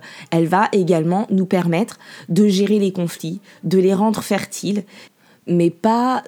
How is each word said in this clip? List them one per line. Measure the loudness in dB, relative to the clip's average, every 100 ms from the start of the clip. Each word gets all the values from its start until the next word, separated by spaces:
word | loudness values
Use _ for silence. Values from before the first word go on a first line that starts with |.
| -6 -18 -4
elle | -2 2
va | 2 2
également | 0 2 0 0 -2 0
nous | -2
permettre | 0 0 0 0 -2 -8 -20 -16 -2
de | 2 4
gérer | 4 2 2
les | 0
conflits, | -2 -6 -6 -10 -10 -14 -10
de | 0 2
les | 4
rendre | 2 0 -2
fertiles, | -2 -4 -4 -8 -6 -6 -8 -16 -20 _ _ _ -2
mais | 2 0
pas | 0 0 0 0 -2